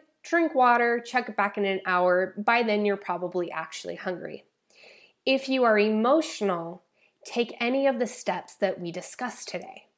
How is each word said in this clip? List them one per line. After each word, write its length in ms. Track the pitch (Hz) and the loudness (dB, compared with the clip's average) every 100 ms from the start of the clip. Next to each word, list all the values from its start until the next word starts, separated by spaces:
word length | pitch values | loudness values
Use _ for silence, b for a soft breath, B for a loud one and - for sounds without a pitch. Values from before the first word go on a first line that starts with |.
| _ _ | _ _
drink 320 | - 339 320 | -2 0 2
water, 480 | 269 247 240 240 240 | 4 4 6 4 0
check 320 | 240 247 233 214 | -2 -4 -2 -2
back 220 | 202 208 | -2 0
in 80 | 196 | -2
an 160 | 190 - | 0 0
hour. 500 | 180 180 180 185 202 | 2 4 4 0 -2
By 240 | 208 233 | 2 2
then, 240 | 226 208 208 | 2 2 2
you're 100 | 202 | 0
probably 560 | - 175 180 180 170 | -4 -6 -4 -4 -4
actually 440 | 160 165 - 175 170 | -6 -10 -10 -10 -8
hungry. 500 | 190 180 - - - _ _ b b b b b - | -6 -8 -10 -14 -18 _ _ b b b b b 0
If 240 | 269 262 | 0 0
you 140 | 262 | 2
are 160 | 240 214 | 4 6
emotional, 1040 | 208 220 233 311 311 - 202 170 165 180 _ _ _ _ - | 4 4 4 4 2 -2 -2 -2 -6 -12 _ _ _ _ -8
take 300 | 240 233 - | -4 -4 -2
any 280 | 240 269 277 | -2 2 2
of 100 | 240 | 0
the 80 | 233 | -4
steps 480 | - - 180 - | -4 -6 -6 -8
that 260 | - 190 - | -4 -2 -2
we 120 | 175 | -8
discussed 560 | 175 - - 247 - - | -8 -12 -8 -8 -8 -10
today. 400 | 175 127 92 _ | -10 -12 -16 _